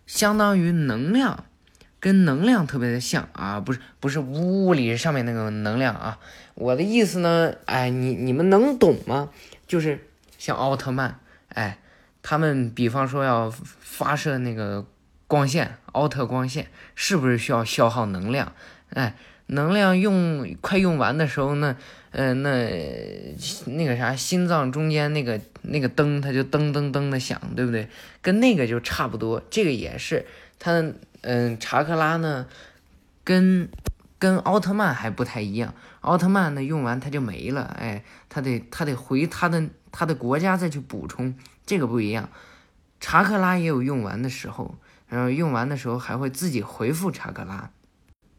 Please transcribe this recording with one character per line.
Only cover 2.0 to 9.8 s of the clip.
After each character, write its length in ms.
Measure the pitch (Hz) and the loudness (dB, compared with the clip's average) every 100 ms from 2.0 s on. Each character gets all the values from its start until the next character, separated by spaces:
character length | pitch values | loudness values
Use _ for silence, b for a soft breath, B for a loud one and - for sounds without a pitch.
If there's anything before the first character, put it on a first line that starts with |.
| 190 196 | 4 6
能 220 | 175 135 208 | 6 6 4
量 200 | 240 151 | 4 2
特 120 | 131 | 0
别 140 | 120 | 0
的 80 | 120 | -2
像 280 | 120 151 80 | -2 -4 -4
啊， 280 | - 98 147 | -8 -6 -4
不 120 | 117 | -4
是， 80 | 127 B B | -6 B B
不 80 | 139 | -4
是 120 | 139 | -4
物 540 | 131 143 175 196 185 | -4 -2 0 2 4
理 220 | 165 117 117 | 4 4 0
上 160 | 165 | 0
面 140 | 143 120 | 0 0
那 60 | |
个 180 | 117 110 | -2 -2
能 280 | 107 107 113 | -2 -2 0
量 160 | 131 | 0
啊。 260 | 107 104 113 B B B | 0 -6 -10 B B B
我 220 | - 123 127 | -6 0 0
的 60 | |
意 220 | 190 233 | 2 2
思 140 | 202 180 | 2 2
呢， 360 | 175 170 165 - | 2 4 2 0
哎， 260 | - 127 127 | -4 -2 0
你， 240 | 127 127 | 0 -2
你 180 | 123 127 | -2 0
们 160 | 127 180 | 2 6
能 280 | 196 262 254 | 6 6 6
懂 180 | 185 135 - | 4 4 0
吗？ 240 | 135 143 B B B - | -4 -4 B B B -4
就 140 | 175 | -2